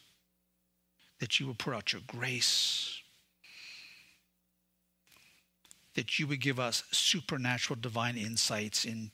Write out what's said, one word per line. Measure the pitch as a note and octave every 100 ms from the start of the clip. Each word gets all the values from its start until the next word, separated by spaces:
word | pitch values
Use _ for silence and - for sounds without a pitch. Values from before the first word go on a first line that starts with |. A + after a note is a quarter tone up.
| - _ _ _ _ _ _ _ _ _ _ -
that | A#2+ -
you | C3+
would | A#2
pour | -
out | A#2 -
your | G2+ A2+
grace, | A#2+ B2+ B2 - - - - - - - - _ _ - - - - - - - - _ _ _ _ _ _ _ _ _ - - - _ _ - - _ -
that | A2 -
you | D3
would | C#3+
give | C#3 B2+
us | A#2+ - -
supernatural | - - F#3 - D3 B2 B2 - C3
divine | A#2+ A2+ A#2+ A#2+
insights | G#2+ A2+ - G#2+ G#2+ - A#2
in | A2+ G#2+